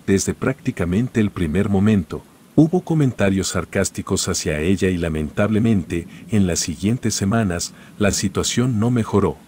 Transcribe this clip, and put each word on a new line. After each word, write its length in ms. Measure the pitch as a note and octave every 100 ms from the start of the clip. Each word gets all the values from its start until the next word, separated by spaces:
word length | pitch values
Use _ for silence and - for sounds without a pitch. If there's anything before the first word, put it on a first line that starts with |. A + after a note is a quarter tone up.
| -
desde 260 | G2 -
prácticamente 840 | E2+ A#2 C#3 C3+ - F2 F#2 B2 A#2
el 100 | G#2
primer 400 | - E2 E2 G2+
momento. 540 | G2 G#2 G#2 - - - - - -
Hubo 260 | D#3+ F3+
comentarios 680 | - D#3+ C#3 - G2+ F#2+ F2+
sarcásticos 760 | F#2+ E2 G2+ F#2 - - F#2+ -
hacia 320 | E2+ F#2 D2+
ella 300 | E2 F#2+ F#2+
y 80 | F2+
lamentablemente, 1120 | E2 D#2 D2+ - G#2 G#2+ A2+ G#2 D2+ F2 E2 - -
en 160 | G#2+ F#2
las 140 | D#2+
siguientes 520 | - D2 F#2+ B2+ A2
semanas, 600 | - G2 A2+ G#2 F2 - - - -
la 100 | G2+
situación 720 | G2+ G2+ F#2+ D#2+ - B2+ A2
no 100 | A2+
mejoró. 480 | B2 A2 G#2 F#2 -